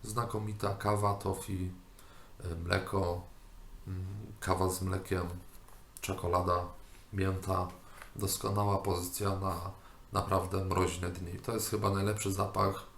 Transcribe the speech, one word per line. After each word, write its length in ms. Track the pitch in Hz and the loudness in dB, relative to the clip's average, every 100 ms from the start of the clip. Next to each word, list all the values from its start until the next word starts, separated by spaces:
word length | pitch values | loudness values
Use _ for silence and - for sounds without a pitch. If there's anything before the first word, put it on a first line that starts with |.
Znakomita 720 | 107 107 117 107 107 107 101 98 | -2 -2 0 -2 -2 -2 -2 0
kawa, 380 | 101 104 101 | 2 4 4
tofi, 580 | 101 - 95 - 92 92 92 - - - - - - | 2 0 -2 -2 -2 -4 -6 -16 -20 -18 -18 -18 -10
e, 120 | 87 85 | -6 -4
mleko, 680 | 85 92 - 98 87 87 - - - - - - - | 2 2 2 2 2 -2 -6 -16 -18 -16 -16 -14 -8
mm, 180 | 92 92 104 110 - | -6 -6 -8 -10 -6
kawa 300 | - 92 92 | 0 4 4
z 120 | - | 2
mlekiem, 460 | 92 95 - 95 87 90 - - - - - - | 0 -2 0 0 0 -6 -12 -18 -18 -18 -18 -10
czekolada, 640 | - 92 87 87 92 90 90 - - - - | -6 -2 2 2 4 2 0 -8 -16 -18 -6
mięta. 540 | 95 95 95 95 92 90 - - - - - | 0 2 0 0 0 0 -6 -16 -16 -12 -4
Doskonała 640 | 98 - 101 101 101 98 | -2 0 2 4 4 4
pozycja 580 | 101 87 90 - 101 95 | 4 0 0 0 0 2
na 360 | 95 85 92 - - - - | 0 0 -4 -10 -18 -20 -4
naprawdę 520 | 95 - 95 90 95 92 | -2 4 2 4 0 2
mroźne 440 | 92 90 85 87 | 4 4 2 -4
dni. 300 | 87 87 90 | -4 -6 -6
To 140 | - | -2
jest 160 | 110 - | -2 0
chyba 200 | 107 101 | 2 2
najlepszy 420 | 98 98 104 101 | 4 2 2 0
zapach 540 | 95 101 101 98 95 - | 0 0 4 2 2 -8